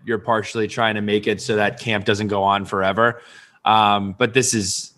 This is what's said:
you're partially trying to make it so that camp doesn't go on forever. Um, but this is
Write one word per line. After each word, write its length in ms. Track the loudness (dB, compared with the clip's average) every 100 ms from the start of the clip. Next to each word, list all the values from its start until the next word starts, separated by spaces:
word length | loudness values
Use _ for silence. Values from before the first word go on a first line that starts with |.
| -6
you're 120 | -4
partially 500 | 0 -2 0 -4 -4
trying 280 | 0 0 0
to 60 |
make 260 | 0 0 0
it 140 | -4
so 160 | -2 0
that 220 | 0 -2
camp 260 | -4 -2 0
doesn't 240 | 0 0
go 140 | 0
on 220 | 0 0 -2
forever. 560 | -2 0 2 2 0 -12 -20 -20 _ 2
Um, 500 | 4 4 2 -2 -2
but 160 | 0
this 200 | 2 0
is 380 | 0 -2 -6 -10